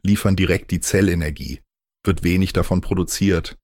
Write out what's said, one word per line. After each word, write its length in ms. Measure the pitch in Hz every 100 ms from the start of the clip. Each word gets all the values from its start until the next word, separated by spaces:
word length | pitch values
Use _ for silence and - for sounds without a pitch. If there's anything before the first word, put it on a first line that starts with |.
liefern 320 | 95 104 104
direkt 380 | 95 90 90 -
die 80 | 87
Zellenergie, 800 | - 98 98 85 78 71 69 65 _ _ _ _
wird 200 | - 90
wenig 280 | 87 92 92
davon 280 | - - 92
produziert. 760 | - 92 85 - 98 85 - -